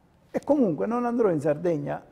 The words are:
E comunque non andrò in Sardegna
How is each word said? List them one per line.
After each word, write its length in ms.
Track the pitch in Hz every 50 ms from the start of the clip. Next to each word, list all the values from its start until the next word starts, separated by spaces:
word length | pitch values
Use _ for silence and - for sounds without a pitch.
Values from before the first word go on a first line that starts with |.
| _ _ _ _ _ _
E 100 | - 254 -
comunque 420 | - 285 294 240 185 151 190 190
non 200 | 214 240 240 240
andrò 260 | 240 233 247 220 190
in 100 | 165 147
Sardegna 640 | 143 160 - 160 175 175 160 147 143 147 147 - - -